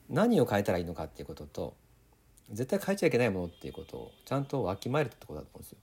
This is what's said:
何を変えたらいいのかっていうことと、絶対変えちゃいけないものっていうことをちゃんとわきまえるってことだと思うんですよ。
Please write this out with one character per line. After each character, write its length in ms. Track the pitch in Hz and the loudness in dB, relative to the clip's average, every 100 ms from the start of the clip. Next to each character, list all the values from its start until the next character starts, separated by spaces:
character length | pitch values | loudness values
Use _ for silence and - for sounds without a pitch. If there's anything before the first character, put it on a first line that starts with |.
| - | -2
何 320 | 143 233 196 | 2 6 6
を 40 | 120 | 6
変 140 | 104 | 4
え 40 | |
た 100 | 101 | 4
ら 40 | 90 | 2
い 40 | |
い 40 | 85 | 0
の 80 | |
か 120 | 85 76 | -6 -8
っ 20 | |
て 140 | - | -10
い 20 | |
う 20 | - | -12
こ 80 | |
と 120 | - 76 | -12 -10
と、 320 | - 73 - _ _ _ _ _ - - | -6 -8 -8 _ _ _ _ _ -20 -12
絶 180 | 104 - | -6 -2
対 100 | 202 - | 0 0
変 80 | 196 | 2
え 20 | |
ち 60 | |
ゃ 40 | 165 | 4
い 40 | |
け 60 | 120 | 4
な 60 | |
い 60 | 120 | 4
も 120 | 95 | 2
の 40 | 87 | -4
っ 40 | |
て 180 | - 69 | -8 -12
い 20 | |
う 40 | |
こ 100 | - | -10
と 120 | - - | -12 -12
を 160 | - - - | -14 -18 -4
ち 80 | |
ゃ 60 | 135 | -2
ん 40 | |
と 200 | 139 139 | 0 0
わ 120 | 92 95 | 0 -2
き 140 | 117 | 0
ま 100 | 151 | 0
え 60 | 123 | 0
る 20 | |
っ 40 | |
て 140 | - - | -4 -12
こ 80 | |
と 60 | 76 | -12
だ 60 | - | -12
と 60 | |
思 60 | - | -18
う 0 | |
ん 20 | |
で 80 | - | -20
す 20 | |
よ。 60 | - | -20